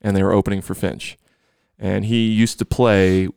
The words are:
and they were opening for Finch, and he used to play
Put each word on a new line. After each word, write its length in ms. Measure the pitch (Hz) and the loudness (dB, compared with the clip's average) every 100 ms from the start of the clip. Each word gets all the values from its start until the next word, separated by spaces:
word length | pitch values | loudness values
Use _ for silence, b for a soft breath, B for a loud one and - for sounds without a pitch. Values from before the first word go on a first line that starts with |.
and 160 | 107 98 | -4 0
they 60 | |
were 100 | 95 | 2
opening 280 | 101 98 98 | 2 0 -4
for 140 | - | -6
Finch, 440 | 98 95 - - - _ _ _ _ _ _ | -6 -6 -8 -14 -18 _ _ _ _ _ _
and 260 | 101 98 | -6 -4
he 240 | 104 117 113 | -2 0 0
used 300 | 110 113 - | 2 0 0
to 40 | |
play 640 | - - 120 101 92 95 92 | -6 0 2 4 4 2 0